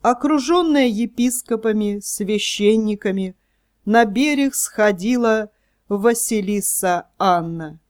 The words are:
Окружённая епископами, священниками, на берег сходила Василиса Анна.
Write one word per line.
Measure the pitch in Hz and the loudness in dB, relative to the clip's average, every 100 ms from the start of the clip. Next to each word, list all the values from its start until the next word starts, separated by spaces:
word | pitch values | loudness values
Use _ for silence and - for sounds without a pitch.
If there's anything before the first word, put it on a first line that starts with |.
Окружённая | 220 240 294 302 247 349 339 285 254 | 0 0 0 0 2 2 4 2 2
епископами, | 208 233 - 240 240 - 226 226 214 208 202 | 0 -4 0 -2 -2 -4 -4 -2 0 -2 -4
священниками, | - - 196 208 - - 208 220 214 208 208 196 190 185 _ _ _ _ | -8 -6 -2 -2 -2 0 4 4 2 -2 -2 -2 -4 -8 _ _ _ _
на | - 220 | 0 2
берег | 233 196 294 285 277 | 4 2 0 2 0
сходила | - - - 208 190 196 247 233 220 214 _ _ _ _ | -2 -8 0 0 2 0 0 2 0 -2 _ _ _ _
Василиса | 202 220 233 - 220 196 208 196 - 190 175 - _ | 0 0 0 0 -2 0 -2 -2 -2 0 -2 -4 _
Анна. | 196 175 170 165 156 160 | 0 2 0 -8 -10 -16